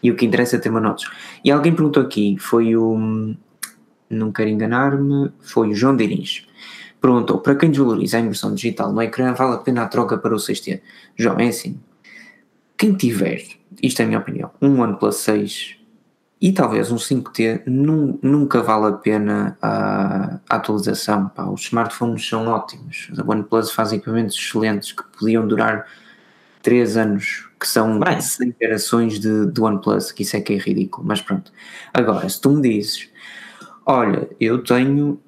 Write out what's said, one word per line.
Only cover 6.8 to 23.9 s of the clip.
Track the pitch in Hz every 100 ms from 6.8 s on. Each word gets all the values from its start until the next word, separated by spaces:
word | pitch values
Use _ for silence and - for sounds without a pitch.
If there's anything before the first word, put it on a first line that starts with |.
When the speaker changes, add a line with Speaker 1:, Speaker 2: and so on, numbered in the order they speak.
| - _
Speaker 1:
perguntou: | 131 123 113 -
para | - 139
quem | 165
desvaloriza | 139 131 110 98 117
a |
impressão | 117 101 107
digital | 101 117 107 113
no | 104
ecrã, | 117 - 127
vale | 123 131 117
a |
pena | - 123
a | 113
troca | 127 110 107
para | 110 110
o |
seis | - 104
T? | - 95 - - - -
João, | 113 -
é | 117
assim, | 110 - - - _ - - - _ _ _ _ _
quem | 214
tiver, | 196 127 107 95 - - - _ -
isto | 131 -
é |
a | 110
minha | 110
opinião, | - - 120 _
um | 139 135
OnePlus | 117 98 107 101
seis | - 107 104 - - - _ _ _ _ _ _
e | -
talvez | 190 117 110 104
um | 117
cinco | - 135 120
T, | - 113 113 -
nun-, | 131 147 156 143 -
nunca | 131 147 139 120
vale | 113 110 107
a |
pena | 101 - 107 104 104 101 -
a, | 107 107 104 101 98 98 98 - _
a | -
atualização, | - 107 101 101 - 107 98
pá, | - 95
os | 98
smartphones | - 117 113 - 117 113 -
são | 113 113
ótimos, | 131 - - - - - -
a | 107
OnePlus | 107 104 113 107
faz | - 104